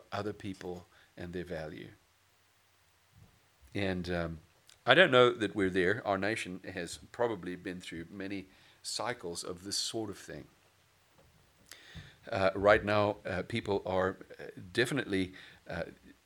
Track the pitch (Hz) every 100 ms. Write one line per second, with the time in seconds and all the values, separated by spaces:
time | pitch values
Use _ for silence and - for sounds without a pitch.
0 | - 101 104 101 104 92 90 90 90 -
1 | _ - 90 87 87 82 78 90 - -
2 | _ _ _ _ _ _ _ _ _ _
3 | _ - - _ _ _ - 98 98 90
4 | 87 87 82 80 - _ _ - - 139
5 | 180 127 123 120 101 107 95 92 87 110
6 | 104 95 98 113 92 90 - 92 85 -
7 | - - 120 101 90 87 95 90 - 82
8 | 82 101 98 98 - - - - - -
9 | 110 120 87 87 - 90 98 - - 113
10 | 104 90 - 76 67 _ _ _ _ _
11 | _ _ _ _ _ _ - - - -
12 | - - - 110 95 98 101 110 104 104
13 | 104 104 - 90 90 117 107 98 92 92
14 | 92 92 - - 73 - 98 101 131 143
15 | 101 98 92 - - - - 85 - -
16 | - -